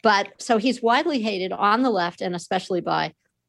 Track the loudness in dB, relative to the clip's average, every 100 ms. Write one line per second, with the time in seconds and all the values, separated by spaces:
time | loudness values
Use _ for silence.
0 | 4 2 0 -10 0 0 2 0 2 2
1 | 2 -2 -2 -4 -6 0 2 2 2 2
2 | -2 -4 -6 -6 -4 -4 -2 -4 -2 -2
3 | -4 _ _ _